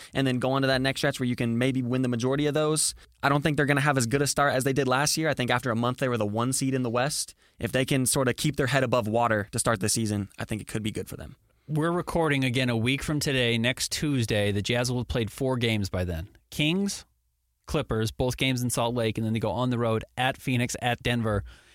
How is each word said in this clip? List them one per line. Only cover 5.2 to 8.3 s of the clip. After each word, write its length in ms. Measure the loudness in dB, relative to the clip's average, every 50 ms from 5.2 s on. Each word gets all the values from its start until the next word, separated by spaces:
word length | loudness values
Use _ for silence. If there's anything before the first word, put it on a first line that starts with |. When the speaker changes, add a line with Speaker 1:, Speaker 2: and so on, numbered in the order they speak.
| 0 -2
Speaker 1:
I 60 | 0
think 160 | 0 0 0
after 180 | 0 0 0 0
a 60 | 0
month 220 | 2 0 0 0 0
they 80 | -2
were 100 | -2 0
the 80 | 0 0
one 280 | 0 0 0 0 0 0
seed 200 | 0 0 0 0
in 80 | 0 -2
the 60 | 0
West. 460 | 0 0 0 0 -2 -4 -6 -8 -10 _ _ _ _ -8
If 120 | -6 -2
they 120 | 0 0 2
can 200 | 2 2 2 2
sort 220 | 2 2 2 2
of 60 | 2